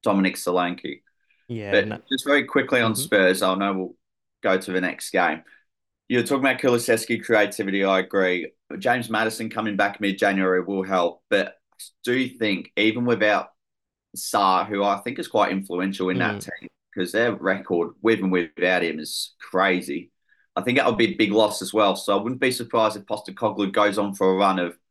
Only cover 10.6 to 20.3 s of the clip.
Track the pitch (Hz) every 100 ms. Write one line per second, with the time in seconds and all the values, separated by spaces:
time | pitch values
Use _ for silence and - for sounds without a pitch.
10.6 | 90 98 95 95 85 - _ 101 - -
11.6 | _ _ - _ 123 127 123 131 110 95
12.6 | - - 107 117 120 110 107 98 - _
13.6 | _ _ _ _ _ - - 107 95 92
14.6 | 98 101 101 98 - 131 - 110 101 98
15.6 | 98 87 98 98 92 90 87 101 - -
16.6 | - _ _ - 92 107 120 101 90 95
17.6 | - 87 82 - 110 110 95 90 82 -
18.6 | 90 90 85 78 76 - - _ - 117
19.6 | 95 90 73 71 - _ _